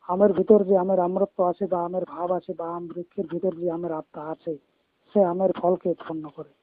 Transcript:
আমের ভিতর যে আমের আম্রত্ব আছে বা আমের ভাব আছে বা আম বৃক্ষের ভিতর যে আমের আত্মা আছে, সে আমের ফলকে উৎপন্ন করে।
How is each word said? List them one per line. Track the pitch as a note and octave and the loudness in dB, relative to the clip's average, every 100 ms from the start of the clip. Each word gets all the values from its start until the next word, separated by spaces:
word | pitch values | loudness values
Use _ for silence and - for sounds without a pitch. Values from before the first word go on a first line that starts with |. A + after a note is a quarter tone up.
| - | -4
আমের | F#3 G#3 | 4 4
ভিতর | F3 F#3 G#3 | 4 6 6
যে | F#3+ G3 | 6 2
আমের | F#3 F#3+ | 4 2
আম্রত্ব | F3 F#3+ G3 - | 2 0 -2 0
আছে | F3+ F3 F#3+ | -2 0 -2
বা | F3 | -2
আমের | F3 F#3 F3+ | -2 -4 -6
ভাব | D#3+ F3 | -8 -4
আছে | F3+ F3 E3+ | -4 -4 -10
বা | E3+ E3+ | -8 -8
আম | F3 | -10
বৃক্ষের | F3 F3 - E3 | -10 -10 -8 -6
ভিতর | E3+ F#3+ | -4 -4
যে | E3 F3 | -2 -4
আমের | E3 E3+ | -4 -6
আত্মা | D#3 - - | -8 -8 -14
আছে, | D3+ D#3 - D3 _ _ _ _ _ | -12 -10 -8 -10 _ _ _ _ _
সে | G#3+ | 2
আমের | F#3 F3 F#3+ | 4 4 0
ফলকে | - F3 F3+ F3+ | 2 0 2 0
উৎপন্ন | E3 - D#3+ D3+ D#3 | -4 -6 -10 -10 -14
করে। | D3 _ | -18 _